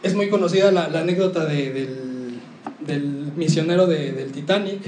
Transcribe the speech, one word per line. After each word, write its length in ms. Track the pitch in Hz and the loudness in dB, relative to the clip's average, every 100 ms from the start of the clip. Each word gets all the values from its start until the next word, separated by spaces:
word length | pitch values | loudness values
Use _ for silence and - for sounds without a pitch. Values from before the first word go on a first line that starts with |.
Es 100 | 190 | 0
muy 140 | 196 202 | 0 2
conocida 420 | 202 175 185 196 | 2 4 4 6
la, 180 | 180 156 | 4 2
la 120 | 160 | 0
anécdota 440 | 170 180 185 170 | 0 2 2 2
de, 280 | 156 147 135 | 0 0 -2
del, 160 | 131 131 131 127 127 123 120 - - - - 151 | -4 -6 -6 -8 -8 -8 -10 -14 -14 -14 -10 -4
del 460 | 143 143 139 147 151 | -2 -2 -4 -6 -2
misionero 500 | 156 156 160 175 185 | 0 2 2 2 4
de, 260 | 156 135 | 2 -2
del 200 | 135 135 | -6 -8
Titanic, 480 | 135 - 202 196 196 | -8 0 0 0 -6